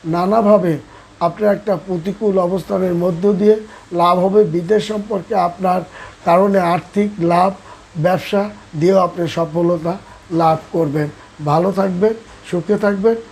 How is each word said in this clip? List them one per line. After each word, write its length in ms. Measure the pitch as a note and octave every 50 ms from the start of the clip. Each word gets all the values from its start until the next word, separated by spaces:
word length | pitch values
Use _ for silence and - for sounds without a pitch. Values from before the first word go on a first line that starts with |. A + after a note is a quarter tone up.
| -
নানাভাবে 720 | E3 E3 F3 F3+ F#3+ G#3+ A3+ G#3 G3+ G#3+ G3 F3+ F3 D#3 C#3+ - - - - - - - -
আপনার 340 | E3+ E3+ E3+ - G#3+ G#3 G3
একটা 220 | G3 - G#3+ F#3+
প্রতিকূল 600 | F3 - G3 F#3 F3 D#3+ G3+ G3 - A3 G#3 F#3+ F#3+
অবস্থানের 560 | F3+ F3 F#3+ F#3 D#3+ - G3+ F#3 F#3 F#3 F3
মধ্য 380 | E3+ F3 F#3 F3 E3 F#3 G3+
দিয়ে 240 | G3+ F3+ G#3 G#3 G#3+ G#3+ G#3+ - - - - -
লাভ 260 | F3+ F3 E3+ F3 F3+ F3+
হবে। 260 | F3 G3 F#3+ G#3+ G#3
বিদেশ 440 | E3 D#3 F3 E3+ E3+ G#3+ G#3 G#3 -
সম্পর্কে 460 | A3 G#3+ G3+ - A3 F#3 E3 - A3
আপনার 460 | F#3+ F3 F3 - - F#3 F#3 F3+ F#3 - - - - - - - - -
কারণে 340 | F3+ E3+ F3+ G3 G3+ G3 F#3+
আর্থিক 520 | F3+ E3+ F3 F3 - - - G3+ G#3 G#3 G#3 -
লাভ, 320 | E3 E3+ E3+ F3 F#3 G3 F#3+ - - - - - - - -
ব্যবসা 460 | D#3+ D3+ F3+ F#3 - - - G#3 G3+ G3+ G#3 G3+ - - - - D3+
দিয়েও 180 | D#3 F3+ G3 F#3+
আপনি 300 | F3+ E3+ - F3+ E3+ D3
সফলতা 680 | - E3+ E3 D3+ D3+ F3 F3 E3+ F3 E3 D#3 E3+ F3+ G3 - - - - - -
লাভ 280 | F3 E3 E3 D#3+ D#3+ D#3+ - -
করবেন। 360 | - E3+ E3 D3 C#3 D#3 D3 D3 - - - - - - D3
ভালো 280 | D3 D3 D#3+ F3+ G3
থাকবেন, 420 | F#3 G3 G3 G3 F3+ F3 G#3 A3 A3+ A3+ - - - - - -
সুখে 260 | - F3 E3 - G#3 G#3
থাকবেন। 380 | G#3+ G3+ G3+ F#3+ F#3+ A3+ A#3 A3+ - -